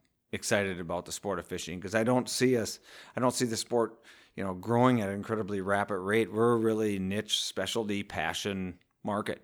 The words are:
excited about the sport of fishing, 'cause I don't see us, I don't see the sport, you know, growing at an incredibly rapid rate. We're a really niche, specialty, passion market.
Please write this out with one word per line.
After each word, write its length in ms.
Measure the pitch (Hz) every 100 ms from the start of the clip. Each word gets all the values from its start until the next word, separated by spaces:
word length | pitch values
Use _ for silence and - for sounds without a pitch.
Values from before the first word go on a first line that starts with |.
| _ _ _
excited 480 | 101 - 107 98 87
about 240 | 85 87
the 80 | 87
sport 260 | - 104 90
of 80 | 85
fishing, 320 | 90 - 90
'cause 160 | 90
I 100 | 110
don't 260 | 113 127 110
see 260 | - 127 120
us, 220 | 101 - - - - -
I 40 |
don't 140 | 123
see 100 | -
the 120 | 123 110
sport, 420 | - 120 113 - - - -
you 100 | -
know, 100 | 95
growing 480 | 92 101 120 127 120
at 80 | 98
an 40 |
incredibly 460 | 101 101 110 95 101
rapid 380 | 95 101 101 98
rate. 340 | 95 113 98
We're 200 | 104 120
a 40 | 117
really 420 | 110 110 110 98
niche, 440 | 92 104 107 -
specialty, 600 | - - 95 117 104 101
passion 760 | 101 98 80 82 104 98 92 87 _ _
market. 380 | - 104 104 -